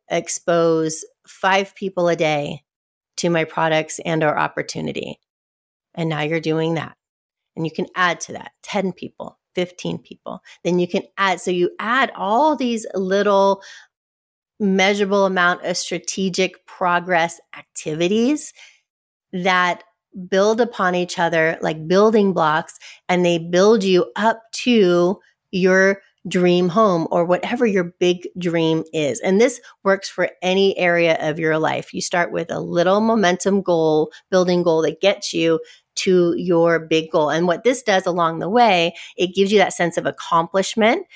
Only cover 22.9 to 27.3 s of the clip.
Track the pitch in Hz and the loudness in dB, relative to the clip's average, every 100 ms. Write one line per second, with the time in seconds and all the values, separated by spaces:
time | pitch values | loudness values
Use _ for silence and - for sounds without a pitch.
22.9 | - - 180 175 170 170 175 208 226 190 | -14 -2 2 2 0 0 4 4 4 4
23.9 | 180 - - 220 220 _ - 247 226 180 | 2 2 0 0 -2 _ -4 2 4 4
24.9 | 175 175 202 _ _ _ 185 185 190 196 | 4 2 -2 _ _ _ 0 2 4 4
25.9 | 196 _ _ 175 185 180 175 180 202 214 | 0 _ _ -6 0 2 2 2 2 2
26.9 | 170 156 175 170 | 2 0 -2 0